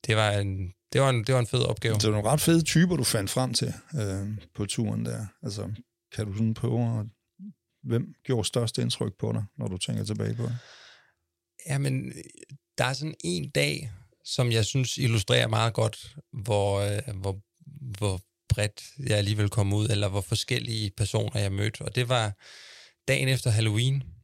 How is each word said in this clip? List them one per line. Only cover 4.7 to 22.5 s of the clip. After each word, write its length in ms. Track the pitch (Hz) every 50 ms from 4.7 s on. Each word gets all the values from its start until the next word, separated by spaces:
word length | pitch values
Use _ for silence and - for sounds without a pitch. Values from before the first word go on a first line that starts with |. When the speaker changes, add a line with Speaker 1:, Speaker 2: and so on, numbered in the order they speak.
| - - 117 107 110 110 113
Speaker 2:
der. 200 | 117 117 113 110 98 _ _
Altså, 300 | - 113 101 104 101 92 107 - - _ _ _ _ _ -
kan 120 | - 107
du 60 | 101
sådan 220 | 98 104 113 110 110
prøve 460 | - - 120 117 117 120 117 117 110
at, 60 | 107 110 - _ _ _ _ _ 190 208 - _ _ _ _ _
hvem 320 | - 131 117 117 - - - _ _
gjorde 240 | - 131 113 101 -
størst 300 | - 123 117 113 - -
indtryk 340 | 123 120 120 - 117 110 - _
på 140 | - 113
dig, 120 | 113 113 104 101 _
når 120 | - 117 107
du 100 | 92 92
tænker 260 | - - 113 107 104
tilbage 300 | 101 107 107 107 110 113
på 80 | 117
det? 160 | 117 120 120 120 - - - - - - - - _ _ _ _ _ _ _ _ _ _ _ _ - -
Speaker 1:
Jamen, 440 | - 139 139 135 131 131 - 127 - - - - - - - _ 139 - _ _ _ -
der 60 | -
er 80 | 127
sådan 220 | 131 131 147 156 - _ -
en 260 | 165 180 170 143 131
dag, 420 | - 143 143 143 147 - 151 113 101 - - _ _ _ _
som 280 | - - - 127 120
jeg 120 | 117 113 104
synes 340 | - - 139 127 113 - -
illustrerer 500 | 139 120 113 110 98 - 127 123 120 113
meget 260 | 110 110 113 117 107
godt, 420 | - 113 107 - - - - - 151 - _
hvor, 480 | - - 98 117 107 101 101 101 98 98
øh, 360 | 101 104 104 104 135 131 104
hvor, 240 | 95 95 98 95 98 - _ _ _ - - 143 147 135 123 104 95
hvor 220 | 104 101 95 95 - _ _ _ _ _ - -
bredt 240 | 104 107 - - - - - -
jeg 200 | 135 120 107 104
alligevel 300 | 101 101 104 107 107 101
kom 240 | - - 101 98
ud, 160 | 98 104 107 104
eller 200 | 107 101 104 98
hvor 120 | 95 101
forskellige 680 | 98 - 117 - - - 123 123 117 120 113 110 107 98
personer 500 | - - 107 - - 110 110 107 - 110
jeg 120 | 104 98
mødte. 300 | 95 98 104 107 101 -
Og 120 | - - -
det 140 | 120 127 120
var 240 | 127 120 110 107 104 _ - -